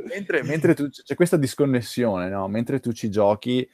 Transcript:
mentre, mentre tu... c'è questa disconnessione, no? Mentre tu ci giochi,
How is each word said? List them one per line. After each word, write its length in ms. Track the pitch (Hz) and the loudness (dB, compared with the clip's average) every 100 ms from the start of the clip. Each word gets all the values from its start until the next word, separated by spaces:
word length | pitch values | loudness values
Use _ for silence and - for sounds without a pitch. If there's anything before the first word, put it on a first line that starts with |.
| - | -8
mentre, 380 | 190 196 170 | -10 -4 -2
mentre 320 | 127 156 170 156 | -2 0 2 2
tu... 140 | 143 | 0
c'è 260 | - - 139 | -6 -10 0
questa 220 | 175 170 | 2 2
disconnessione, 880 | 135 - 143 127 107 - 117 95 90 | 0 0 0 0 -2 -2 -2 0 -4
no? 220 | 98 95 | -4 -4
Mentre 320 | 107 117 135 | -4 -2 -2
tu 100 | 123 | -4
ci 180 | 113 113 | -4 -2
giochi, 560 | 101 101 104 123 123 127 | 4 4 4 0 -2 -2